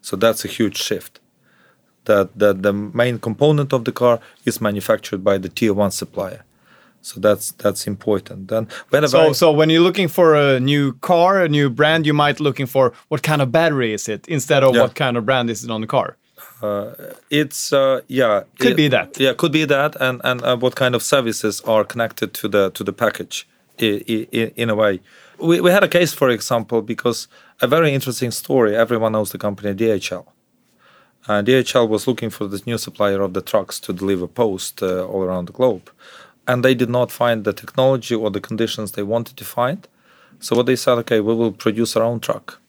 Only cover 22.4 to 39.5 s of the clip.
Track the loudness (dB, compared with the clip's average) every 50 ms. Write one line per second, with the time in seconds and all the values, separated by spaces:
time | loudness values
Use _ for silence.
22.4 | -6 -2 2 2 2 2 -2 -6 -8 -8 -4 -2 -2 -2 -2 -4 -12 -10 -12 -14
23.4 | -14 _ _ _ _ _ _ -2 -2 0 0 -2 -4 -4 -4 -4 -4 -4 -4 -4
24.4 | -4 -4 -4 -6 -4 -2 0 2 2 2 0 -2 _ _ _ -20 -20 -20 _ -6
25.4 | 0 2 2 4 4 4 4 4 2 2 2 2 2 2 0 0 2 2 2 0
26.4 | -2 -2 -4 -4 -2 -2 -2 -2 -2 -2 -8 -4 -2 -2 -2 -4 -8 _ _ -20
27.4 | _ _ _ _ 0 2 2 4 4 2 2 0 -4 -4 -6 -4 -4 -6 -6 -8
28.4 | -6 0 2 2 4 4 4 2 2 2 2 0 0 0 0 -2 -2 -4 -6 -6
29.4 | -6 -6 -6 -4 -6 -6 -2 0 0 0 0 0 -2 -6 -10 -10 -12 _ _ _
30.4 | _ _ _ _ _ _ _ _ _ _ _ _ _ _ _ _ _ -2 0 0
31.4 | 4 4 4 4 2 2 2 2 2 2 0 0 0 -2 -2 -2 -4 -8 -6 -6
32.4 | -8 -8 -8 -10 -8 -6 -6 -6 -6 -8 -4 -2 0 0 0 0 -2 -2 -4 -6
33.4 | -8 -2 -2 -2 -2 -2 -12 -14 -8 -10 -8 -4 -2 -2 -2 -2 -4 -8 _ -2
34.4 | -2 -2 -2 -4 -10 -12 -10 -6 -4 -4 -2 -2 -4 -4 -4 -4 -4 -2 -4 -6
35.4 | -6 -10 -4 0 0 0 0 -2 _ -20 _ _ -20 -20 -20 -20 -20 _ _ _
36.4 | _ -4 -2 2 2 2 2 2 0 0 0 0 0 -2 -2 -2 0 0 0 0
37.4 | -2 -4 -4 -4 -10 -8 -2 0 2 2 2 0 -2 -4 -4 -2 -2 -2 -4 -4
38.4 | -8 -8 -4 -4 -4 -4 -4 -8 -8 -8 -8 -8 -6 -4 -4 -4 -4 -6 -14 -18
39.4 | -18 -10